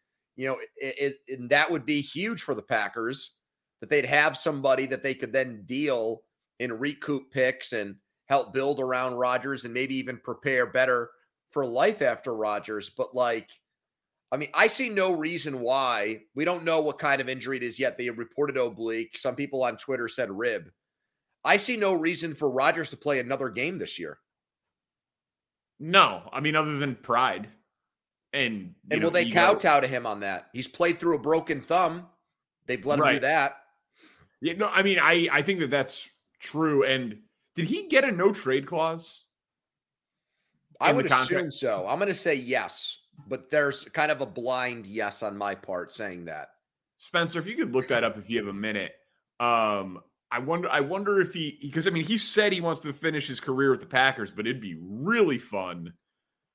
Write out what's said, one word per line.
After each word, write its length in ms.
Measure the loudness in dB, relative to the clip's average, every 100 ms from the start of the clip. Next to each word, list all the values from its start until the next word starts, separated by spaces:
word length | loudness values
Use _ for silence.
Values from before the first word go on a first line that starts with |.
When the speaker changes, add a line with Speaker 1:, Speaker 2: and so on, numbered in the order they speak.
| _ _ _ -8
Speaker 1:
You 100 | -4
know, 100 | -4 -8 -8
it, 400 | -8 -2 -4 -4 -12
it, 100 | -8
and 100 | 2
that 200 | 4 4
would 160 | 0 0
be 160 | -2
huge 400 | -2 -6 -6 -6
for 140 | -6 -6
the 60 |
Packers, 680 | -2 -2 -2 -4 -6 -6 -10 _ _ _ _ -16
that 80 | 0
they'd 160 | 0 2
have 320 | 4 2 2
somebody 480 | -4 0 2 2 2
that 160 | -2
they 100 | -4
could 180 | -4 -2
then 300 | -2 -2 -6 -8
deal 580 | -4 0 0 -2 -4 _ _ _ -8
and 200 | -6 -4
recoup 520 | -6 -6 -4 -4 -4
picks 420 | 0 0 0 -6
and 220 | -6 -6 -10 _ _ 0
help 260 | 0 0
build 260 | -2 0 0
around 360 | 0 0 -2 0
Rodgers 500 | 0 0 -2 -6 -6
and 80 |
maybe 220 | -4 -2 -4
even 220 | -6 -8
prepare 480 | -8 -6 0 0 2
better 460 | 2 2 2 -2 _ _ _ _
for 160 | -4 -2
life 360 | 2 2 4
after 320 | 0 0 -4 -2
Rodgers. 540 | -2 -2 -4 -8 -8
But, 240 | -6 -4
like, 360 | 0 0 0 -6 -20 _ _ _ _ _ _ -6
I 60 | -6
mean, 100 | -2
I 140 | 4 4
see 200 | 4 -2
no 240 | 0 2
reason 480 | 2 -2 -4 -6 -4
why. 640 | 0 2 2 2 0 -4 _
We 120 | -4 -2
don't 180 | 0
know 160 | 0 2
what 180 | 2 0
kind 220 | 0 2
of 80 | 0
injury 300 | -6 -6 -4
it 60 |
is 140 | -4 -2
yet. 200 | -2 -2
They 120 | -6
reported 460 | -6 -8 -2 -2 0
oblique. 640 | -2 -2 -4 -4 -6 -6
Some 180 | -6 -4
people 260 | -4 0 -2
on 100 | -2
Twitter 320 | -6 -4 -4
said 240 | -4 -4
rib. 380 | -2 -2 -2 -8 _ _ _ _ _ _ _
I 140 | 2 4
see 180 | 4 0
no 200 | 2 2
reason 400 | 2 0 -4 0
for 140 | 0
Rodgers 400 | 4 4 2 -2
to 60 | -4
play 220 | 0 0
another 300 | 0 -2 -4
game 300 | -4 -4 -4
this 180 | -8 -8
year. 200 | -10 -12 _ _ _ _ _ _ _ _ _ _ _ _ _ _ _ -14
Speaker 2:
No, 500 | 2 6 6 4 -8
I 80 | -4
mean, 160 | 0 0
other 220 | 0 -2
than 180 | -4 -6
pride. 520 | 0 2 2 -2 -8 _ _ _ _ _ _ _ -8
And, 260 | -2 -2 -2
you 120 | -10 -16 -4
Speaker 1:
And 100 | 0
Speaker 2:
know, 40 | 2
Speaker 1:
will 40 |
they 120 | 2
Speaker 2:
ego. 100 | 2
Speaker 1:
kowtow 460 | 4 6 6 6 4
to 60 | 4
him 180 | -2 -4
on 160 | -4
that? 280 | -4 -6 -8
He's 140 | -10 -10
played 320 | 0 0 2
through 160 | 0 0
a 40 |
broken 420 | 2 0 0 -6
thumb. 460 | 0 2 2 0 -12 _ _ _ _ _ -6
They've 180 | -4 0
let 140 | 4
him 60 | 4
do 40 |
Speaker 2:
Right. 100 | 4
Speaker 1:
that. 360 | 4 2 2 -2 _ _ _ _ -20 _ _ -8
Speaker 2:
Yeah, 120 | -6
no, 140 | -2 0
I 160 | 2
mean, 160 | 4 4
I, 280 | 6 4 4
I 100 | 2
think 180 | 2 0
that 100 | 0
that's 380 | 0 0 -4 -10 _ _ _
true. 440 | -8 0 2 4
And 360 | 4 2 -2 -10 _ _ _ -6
did 100 | -2
he 220 | -2 2
get 160 | 4 4
a 60 |
no 200 | 4 2
trade 320 | 2 0 -2 0
clause 600 | -2 -2 -4 -12 -18 _ _ _ _ _ _ _ _ _ _ _ _ _ _ _ 0
Speaker 1:
I 120 | 4
Speaker 2:
in 60 | 4
the 60 |
Speaker 1:
would 80 | 6
Speaker 2:
contract? 200 | 4 4 0 -2
Speaker 1:
assume 40 |
so. 340 | -4 -2 0 0
I'm 120 | 0
gonna 160 | 0 0
say 180 | 2 0
yes, 640 | 0 -2 -2 -6 -8 -10 _ -20 -10
but 220 | -10 -2
there's 340 | 2 2 -2 -8
kind 260 | -2 0
of 100 | 0
a 40 | -4
blind 600 | -6 -2 -2 -2 -6 -10
yes 340 | -4 -4 -4
on 160 | -8 -4
my 160 | -4
part 380 | -4 -6 -6 -6
saying 320 | -8 -10 -10 -12
that. 240 | -12 -14 _ _ _ _ _
Speaker 2:
Spencer, 400 | -4 -2 0 -2
if 80 | -6
you 80 | -4
could 180 | -2
look 140 | 0 2
that 140 | 2
up 140 | 2 -2
if 120 | -4
you 80 | -4
have 100 | -2
a 60 |
minute. 400 | -6 -4 -4 -6 -12 _ _ _ -2
Um, 640 | 2 4 4 0 -2 -10 -18 _ -6
I 80 | -6
wonder, 300 | -2 -2 0
I 80 | 0
wonder 400 | 0 -2 0 2
if 140 | 2
he, 360 | -2 -8 -8 -6
'cause, 120 | -2 0
I 20 |
mean, 160 | 0 0
he 120 | 0
said 360 | 2 2 4
he 80 | 2
wants 180 | 0 -2
to 120 | -4
finish 340 | -4 -2 -2 -4
his 120 | -6
career 280 | -2 2 4
with 100 | 4
the 40 | 2
Packers, 460 | 4 4 4 -6
but 160 | -4 -4
it'd 140 | -4
be 160 | -6 -10
really 580 | -10 -6 0 4 4 2
fun 560 | -4 -6 -6 -8 -12 -16 _ _ _ _ _